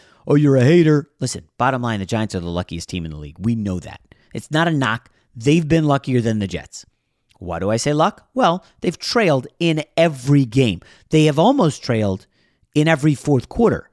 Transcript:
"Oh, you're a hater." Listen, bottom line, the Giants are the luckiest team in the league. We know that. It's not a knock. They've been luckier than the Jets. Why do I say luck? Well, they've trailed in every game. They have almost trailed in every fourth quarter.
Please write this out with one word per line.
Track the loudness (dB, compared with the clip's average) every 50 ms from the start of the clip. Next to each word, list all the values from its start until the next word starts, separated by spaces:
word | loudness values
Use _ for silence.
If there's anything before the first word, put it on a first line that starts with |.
| _ _ _ _ _
"Oh, | 0 2
you're | 2 4 4 4
a | 4 4
hater." | 6 6 6 4 4 2 2 0 -6 _ _
Listen, | -8 -8 -8 -10 -14 _ _
bottom | -4 -2 -2 -2 -2
line, | -4 -4 -4 -6
the | -6
Giants | -4 -4 -4 -4 -4 -6
are | -8
the | -6
luckiest | -6 -6 -6 -6 -6 -10 -12 -10
team | -10 -10 -8 -8
in | -10
the | -12
league. | -14 -16 -18 -14 -6
We | -4 -2 -2
know | -2 -4 -6 -6 -6
that. | -8 -12 -18 -20 _ _ _ _ _ _ -14
It's | -14 -8 _
not | -2 0 0 0
a |
knock. | 0 0 0 -2 -4 -4 -8 _ _ _ _ _ _
They've | -2 2 2 2 2 2
been | 2 0 2 2
luckier | 2 0 0 -2 -2 -2 0
than | 0 0 0 -2
the | -2
Jets. | -4 -6 -10 -10 -14 -20 -20 -20 _ _ _ _ _ _ _ _ _ _ _
Why | -10 -10 -6 -4
do | -2 -2
I | -2
say | -2 -2 -2 0
luck? | 0 0 0 -2 -6 _ _ _
Well, | 0 0 0 0 -2 -6 _ _ _
they've | -4 -4 -4
trailed | -4 -8 -2 0 2 2 2 2 0 -2 -8 _ _
in | -2 0 0 -2 -4 -4 _
every | 0 0 0 0 -4 0 2 4 4 2
game. | 2 2 2 2 2 -2 -4 -10 -20 -20 _ _ _
They | 2 4 4
have | 4 4
almost | 4 2 4 4 2 2 0 -2 -4 -4
trailed | -4 -2 0 0 -2 -4 -6 -8 _ _ _ _ _ _ _ _ _ _
in | 2 2
every | 2 2 2 2 0 0
fourth | 0 0 0 0 0 -2
quarter. | -4 -2 0 2 2 2 -2 -6 _